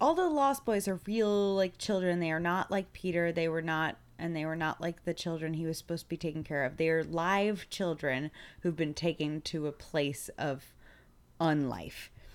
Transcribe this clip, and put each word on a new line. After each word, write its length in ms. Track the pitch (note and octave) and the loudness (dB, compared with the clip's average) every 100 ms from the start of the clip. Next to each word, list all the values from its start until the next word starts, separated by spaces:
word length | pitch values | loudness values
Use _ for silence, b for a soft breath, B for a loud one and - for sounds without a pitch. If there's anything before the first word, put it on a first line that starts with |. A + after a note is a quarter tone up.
although 280 | C4 E4 F4+ | 2 4 4
Lost 340 | D4 C#4 C4+ | 4 2 2
Boys 220 | - G#3 G3 | 0 0 0
are 120 | F3+ G3 | -4 -2
real, 480 | A3 G#3 G#3 G3+ | 2 4 4 4
like, 240 | G3 F#3 - | 2 0 -2
children, 420 | - G3 F3+ F3 | 0 2 2 2
they 100 | E3 | 2
are 100 | D#3+ | 0
not 300 | F3 F#3 - | 2 0 0
like 220 | G3 F#3+ | -2 -2
Peter. 380 | - F#3 E3+ E3+ | -6 -2 2 2
They 160 | E3+ E3 | 2 0
were 140 | D#3+ | 0
not, 360 | E3 D#3 D#3+ - - - | 0 0 0 -4 -12 -6
and 160 | E3 D#3+ | -4 -2
they 80 | |
were 120 | D#3 D#3+ | -2 -2
not 240 | D#3 - | -2 -2
like 240 | E3+ E3 | -4 -4
the 100 | - | -4
children 400 | D#3+ F3 D#3+ D#3+ | -4 -2 -2 -2
he 120 | D#3+ E3 | -2 -2
was 120 | D#3+ | -4
supposed 260 | - E3+ | -6 -8
to 40 | - | -6
be 80 | E3 | -4
taking 280 | E3 D#3 | -4 -4
care 200 | - D3 | -4 0
of. 120 | C3 D3 | 0 2
They 120 | D#3+ | 2
are 160 | D#3+ | 2
live 640 | D#3 E3 E3+ G3+ G#3 G3 - | 0 0 2 2 2 0 -6
children 600 | - F3 D#3 D3 C3 D3+ B B B | -4 -2 0 0 0 -2 B B B
who've 160 | F3+ D#3+ | -2 0
been 180 | D#3 | -2
taken 460 | D3+ E3+ D#3 D3+ D3+ | 0 -2 0 -2 -4
to 240 | - D#3+ D3+ | -4 -4 -4
a 60 | |
place 560 | - - D#3+ C#3+ C#3 - - | -6 -2 0 0 -2 -8 -4
of 360 | D3 C3+ - - b b b b - - | -4 -4 -10 -20 b b b b -12 0
unlife. 680 | E3 D3+ C3+ G#2 D#2+ - - b b | 2 4 2 -4 -8 -12 -16 b b